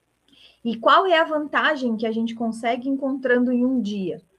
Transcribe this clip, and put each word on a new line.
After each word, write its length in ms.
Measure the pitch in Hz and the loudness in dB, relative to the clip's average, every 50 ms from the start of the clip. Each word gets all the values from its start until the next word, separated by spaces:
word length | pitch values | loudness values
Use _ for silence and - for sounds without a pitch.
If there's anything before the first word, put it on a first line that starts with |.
| _ _ _ _ _ _ _ _ - - _ _ - | _ _ _ _ _ _ _ _ -20 -20 _ _ -4
E 120 | 233 220 | -4 -4
qual 280 | 233 226 277 277 339 392 | 0 2 4 4 6 6
é 140 | 381 330 320 | 4 4 4
a 60 | 330 | 2
vantagem 720 | 302 311 302 302 285 - 247 240 302 311 262 262 240 226 | 2 0 -4 -4 -2 -2 0 0 0 0 0 -2 -2 -2
que 100 | 214 233 | -2 -2
a 60 | 220 | -2
gente 220 | 220 226 226 226 226 | -2 -2 -4 -4 -4
consegue 540 | - 233 226 226 - 262 233 247 247 247 277 | -4 -4 -4 -4 -4 -2 -2 -2 -2 -2 -4
encontrando 640 | 277 269 285 269 277 269 262 254 240 247 247 254 | -2 -2 -2 -4 -4 -2 0 2 2 2 2 2
em 140 | 247 240 247 | 2 2 2
um 140 | 254 262 247 | 2 0 0
dia 420 | 202 202 208 202 185 165 - 160 - _ _ | -2 -2 -4 -4 -4 -4 -6 -8 -12 _ _